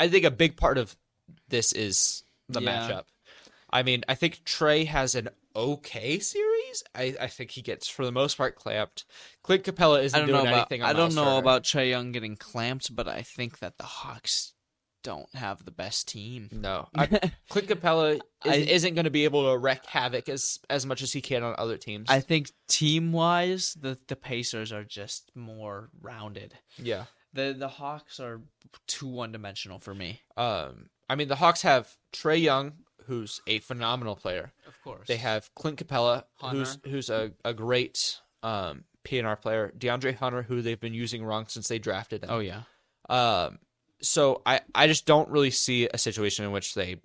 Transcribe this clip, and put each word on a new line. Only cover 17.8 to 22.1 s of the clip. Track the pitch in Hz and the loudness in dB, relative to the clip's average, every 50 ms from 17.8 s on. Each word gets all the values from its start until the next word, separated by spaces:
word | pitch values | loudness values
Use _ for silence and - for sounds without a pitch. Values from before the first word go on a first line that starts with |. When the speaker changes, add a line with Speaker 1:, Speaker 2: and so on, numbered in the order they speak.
| 175 170 160 160 156 151 151 | 2 2 4 4 4 4 2
Speaker 1:
is, | 147 - - _ _ - | 0 -2 -10 _ _ 0
Speaker 2:
I | 151 143 | 2 2
Speaker 1:
isn't | 147 147 - 175 175 165 180 165 | 2 4 4 4 4 4 2 2
gonna | 165 165 160 | 2 0 2
be | 139 151 147 | 2 4 4
able | 151 139 147 139 131 | 4 4 4 4 4
to | 131 123 | 4 4
wreak | 120 131 131 - - | 4 2 0 0 -2
havoc | - - 151 123 127 123 120 - - | -4 -2 -2 0 0 -2 -4 -4 -4
as, | 135 135 - - - - - _ | -6 -4 -4 -4 -4 -6 -4 _
as | 143 143 127 | -2 -2 -2
much | 135 131 - 135 | -2 -4 -4 -4
as | 123 - | -4 -4
he | 143 | -4
can | - - 135 120 120 | -4 -2 -2 -2 0
on | 117 113 - | -2 -2 -2
other | 110 117 110 - | -2 -4 -4 -6
teams. | - 120 104 107 110 | -8 -10 -10 -8 0
Speaker 2:
I | 123 | 2